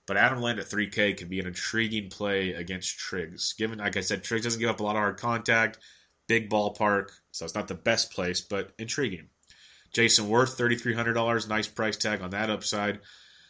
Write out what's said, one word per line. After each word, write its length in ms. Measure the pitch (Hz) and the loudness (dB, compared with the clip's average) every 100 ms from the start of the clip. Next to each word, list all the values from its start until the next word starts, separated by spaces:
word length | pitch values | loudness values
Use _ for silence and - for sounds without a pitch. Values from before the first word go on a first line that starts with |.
| - | -2
But 120 | 98 | 4
Adam 240 | 123 127 | 4 4
Lind 180 | 120 107 | -2 -2
at 80 | - | -2
three 220 | 104 101 | -2 0
K 220 | - 101 | 2 2
could 160 | 98 87 | 0 -4
be 100 | 92 | -4
an 80 | 90 | -4
intriguing 640 | 90 - 113 113 110 95 | -6 -2 0 0 -2 -6
play 420 | - 101 98 92 | -6 -2 0 0
against 460 | 85 90 92 - - | -4 -6 -6 -6 -8
Triggs. 540 | - 92 82 90 - | -6 -6 -6 -6 -6
Given, 260 | - 110 110 | -2 -4 -2
like 180 | 104 98 | -2 -2
I 40 | |
said, 220 | 92 98 | -2 -4
Triggs 200 | - 113 | -2 -2
doesn't 160 | 117 113 | 0 0
give 100 | 113 | 0
up 100 | 107 | 0
a 40 | |
lot 120 | 104 107 | 0 2
of 60 | |
hard 160 | 104 95 | 0 0
contact, 640 | 120 117 110 113 110 - - - _ _ - | -2 0 2 4 2 -2 -20 -20 _ _ 0
big 220 | 113 104 | 0 2
ballpark, 600 | 107 104 - 104 101 98 - _ | 2 2 2 2 2 0 -10 _
so 140 | - 87 | -12 -6
it's 100 | 107 | -6
not 120 | 95 | -6
the 80 | 90 | -2
best 360 | 117 110 - | 0 2 0
place, 300 | - 90 90 | -2 -2 -2
but 300 | - 98 95 - | -2 -4 -4 -8
intriguing. 500 | 113 - 123 85 78 _ _ - - - _ | -6 -2 -2 -4 -12 _ _ -20 -20 -20 _
Jason 360 | - 113 - 104 | 4 6 6 6
Worth, 280 | 117 127 - | 4 4 2
thirty-three 380 | 120 120 120 113 | 0 0 0 0
hundred 180 | 117 | 0
dollars, 340 | 117 117 117 107 | 2 2 0 0
nice 200 | 107 107 | -2 -2
price 300 | - 110 104 | -2 -2 0
tag 240 | 110 104 | -2 -2
on 100 | 92 | -2
that 180 | 98 110 | -2 0
upside. 520 | 101 - 104 104 98 - - - - | -2 -2 0 0 -2 -10 -20 -20 -20